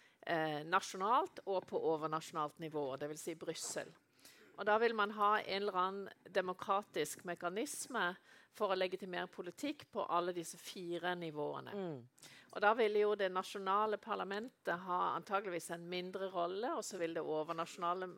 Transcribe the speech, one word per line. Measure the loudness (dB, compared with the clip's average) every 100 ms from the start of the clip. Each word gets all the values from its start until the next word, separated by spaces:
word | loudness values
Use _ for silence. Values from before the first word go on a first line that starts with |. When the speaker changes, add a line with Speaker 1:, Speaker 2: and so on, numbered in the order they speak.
| -20 _ -2
Speaker 1:
eh, | 2 2 0 2
nasjonalt | 2 2 -2 2 4 2 -4 -2
og | -2 0
på | 0
overnasjonalt | 2 2 2 -2 -2 -2 -2 -2
nivå, | -6 -2 -2 -2
det | -4
vil | -6
si | -6
Brussel. | -6 -6 -4 -4 -6 -6 -12 _ _ -20 -20 -20 -4
Og | 4
da | 6
vil | 6
man | 4 2
ha | 4 4 4
en | 2 0
eller | 0
annen | 2 2 0 -8 -12 -2
demokratisk | 0 0 -2 0 0 0 -2 -2 -2 -6
mekanisme | -4 -2 -2 -4 -6 -6 0 0 -2 -10 -20 -20
for | -4 0
å | 2
legitimere | 2 -2 -4 -4 -4
politikk | -6 -10 -6 -6 -6 -6
på | -4 0
alle | 2 2
disse | -2 -6 -10
fire | -12 -10 -6 -2 -2 -2
nivåene. | -4 -4 -4 -4 -8
Speaker 2:
Mm. | -6 -6 -6 -10 _ -20 -20 -10
Speaker 1:
Og | 2
da | 4
vil | 6 6 6
jo | 4 4
det | 2
nasjonale | 0 -2 -4 2 4 4 0
parlamentet | -2 -4 -2 -4 -6 -8 -4 -2
ha | 0 0 2 0
antageligvis | 0 0 0 -4 -4
en | -8 -4
mindre | -6 -4 -4 -4
rolle, | 0 -2 0 -2 -2
og |
så | -4 -4
vil | -2
det | -2
overnasjonale | -2 -2 -2 -2 -4 -2 -2 0 -4